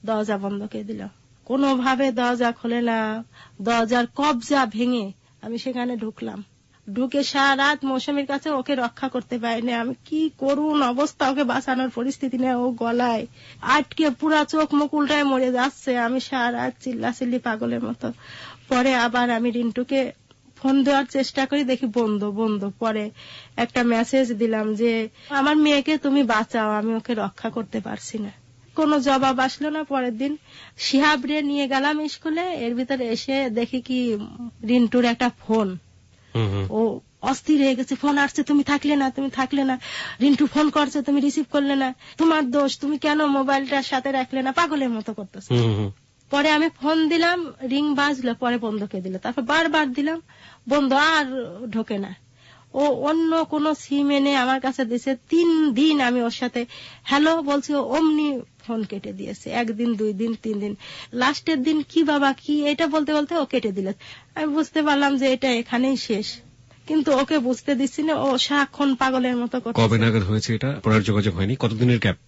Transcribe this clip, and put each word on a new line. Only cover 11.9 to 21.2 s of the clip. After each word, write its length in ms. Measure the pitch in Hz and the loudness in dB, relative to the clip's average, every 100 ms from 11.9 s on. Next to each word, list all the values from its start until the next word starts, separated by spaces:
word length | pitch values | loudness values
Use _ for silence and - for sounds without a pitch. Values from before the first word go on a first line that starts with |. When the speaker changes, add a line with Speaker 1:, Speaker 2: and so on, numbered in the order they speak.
| 233 240 - 269 247 | -2 -4 -4 -4 -2
Speaker 1:
নেই, 160 | 254 | 0
ও 180 | 247 247 | 0 -2
গলায় 560 | 233 233 240 247 226 - - - - | -2 -2 0 0 -2 -6 -14 -20 -12
আটকে 480 | - 294 - - 311 | 0 2 0 0 0
পুরা 360 | 240 302 311 294 | 0 2 2 2
চোখ 280 | 311 311 | 0 2
মুখ 200 | 285 294 | 2 0
উল্টায় 300 | 302 285 302 | 0 0 2
মরে 280 | 285 262 254 | 2 2 2
যাচ্ছে। 460 | 247 262 - - 247 | 2 0 -2 -2 0
আমি 220 | 233 254 | 0 -2
সারা 320 | - 269 240 | -2 -2 -2
রাত 220 | 240 254 247 | 0 -4 -4
চিল্লাচিল্লি 580 | 254 233 226 247 247 240 | -8 -4 -4 -4 -2 -2
পাগলের 440 | 247 214 233 233 | -2 -4 -2 -2
মতো। 240 | 220 233 240 240 - - - - - | -4 -6 -8 -8 -16 -18 -18 -20 -2
পরে 260 | 254 254 254 | 2 2 2
আবার 320 | 240 240 247 | 2 2 0
আমি 200 | 226 240 | 0 0
রিন্টুকে 600 | 233 233 220 247 269 262 - _ _ _ _ | 0 -2 -2 -2 0 -2 -6 _ _ _ _
ফোন 260 | 269 269 | 2 4
দেওয়ার 220 | 269 277 269 | 4 2 2
চেষ্টা 400 | 269 | -2